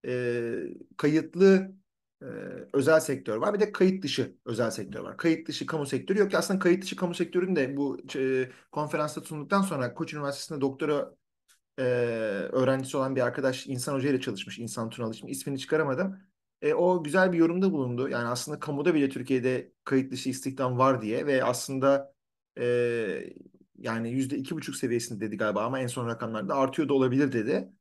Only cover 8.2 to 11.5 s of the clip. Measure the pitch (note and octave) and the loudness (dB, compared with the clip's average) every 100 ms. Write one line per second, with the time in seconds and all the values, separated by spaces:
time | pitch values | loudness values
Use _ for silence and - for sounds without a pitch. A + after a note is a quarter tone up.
8.2 | C3 C3 B2+ - _ - D3 D#3 D3+ D#3 | 0 0 -2 -8 _ -6 -2 -2 -2 -4
9.2 | - D3+ C#3 G3+ F#3+ D3+ B2 - D#3+ D3+ | -10 -10 0 2 2 0 -4 -4 -8 -6
10.2 | C#3+ C#3 - D3+ C3+ C3+ D3+ D3 - - | -6 -6 -8 -2 -2 0 0 0 -2 -10
11.2 | _ _ _ | _ _ _